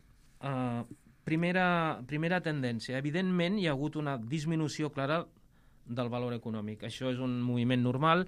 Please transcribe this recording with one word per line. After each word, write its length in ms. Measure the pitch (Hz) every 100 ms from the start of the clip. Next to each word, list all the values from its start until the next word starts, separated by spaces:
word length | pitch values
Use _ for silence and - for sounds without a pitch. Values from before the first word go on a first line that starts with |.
| - - - -
eh, 400 | 139 131 127 120 117 - - -
primera, 800 | - 160 175 185 180 175 160 110 123
primera 380 | 151 165 180
tendència, 560 | 165 151 127 117 - 131
evidentment 580 | 147 165 190 180 170 214
hi 120 | 170
ha 20 |
hagut 240 | 131 147 156
una 220 | 147 135
disminució 720 | 113 160 151 160 151 - 151
clara 320 | 143 135 165 - - - - - - -
del 200 | 120 120
valor 260 | 120 123 120
econòmic. 480 | 117 110 104 110 117
Això 240 | - 131
és 80 | 123
un 220 | 127 123
moviment 400 | 123 120 120 127
normal 460 | 123 127 160 170